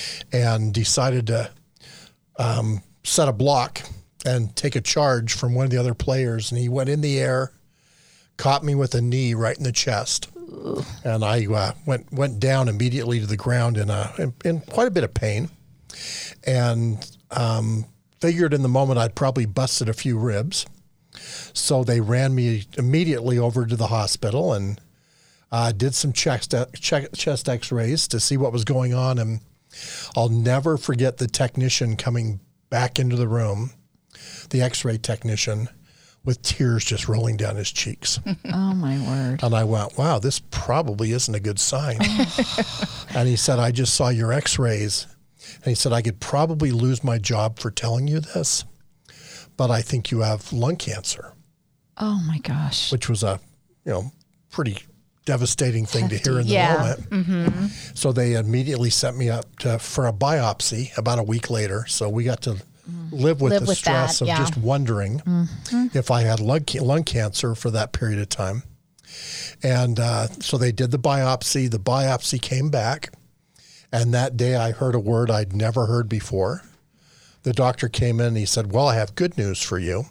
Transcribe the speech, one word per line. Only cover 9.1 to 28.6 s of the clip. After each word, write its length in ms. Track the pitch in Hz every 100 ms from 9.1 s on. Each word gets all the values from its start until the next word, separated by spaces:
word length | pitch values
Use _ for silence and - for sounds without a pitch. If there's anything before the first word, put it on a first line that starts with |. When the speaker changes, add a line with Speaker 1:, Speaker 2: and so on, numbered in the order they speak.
| 127 127
Speaker 1:
right 240 | 113 113 131
in 60 |
the 80 | 135
chest. 580 | 117 - 104 - - - 359 349 - - - - -
And 200 | 131 110
I, 220 | 107 117 104
uh, 280 | 107 95 - 156
went, 260 | 127 -
went 280 | 135 139 113
down 280 | 131 135 123
immediately 500 | 104 123 127 120 120
to 40 | 104
the 120 | 104
ground 400 | 123 123 117 110
in 120 | 104
a, 240 | 101 101 -
in, 160 | 151 123 175
in 140 | 165
quite 260 | - - 247
a 40 |
bit 120 | 180
of 100 | 117
pain, 360 | - 110 104 160 - - - - - - - - - -
and, 640 | 127 120 117 117 104 - - _
um, 540 | - 117 113 110 110 110 _ _ _
figured 340 | 165 170 165
in 80 | 143
the 80 | 131
moment 300 | 127 135 123
I'd 160 | 113 -
probably 300 | 135 131 110
busted 440 | 101 127 - 117
a 40 |
few 240 | 110 139 113
ribs. 480 | 120 101 131 - - - _ _ _ - - - -
So 300 | - - 139
they 180 | 123 120
ran 340 | 107 120 135 131
me 300 | 120 113 98 -
immediately 600 | 123 156 175 131 120 123
over 280 | 120 117 117
to 100 | 117
the 120 | 110
hospital 680 | 113 101 - 110 117 175
and, 260 | 110 98 101 - _ _ _ _ _ _
uh, 200 | 117 117
did 220 | 107 131 127
some 180 | 147
chest, 400 | 120 - 127 - 127 127 -
check, 360 | - 151 139
chest 360 | - - 139 -
x-rays 580 | 120 - 120 113 160 -
to 100 | 117
see 180 | - 139
what 160 | 131
was 100 | 120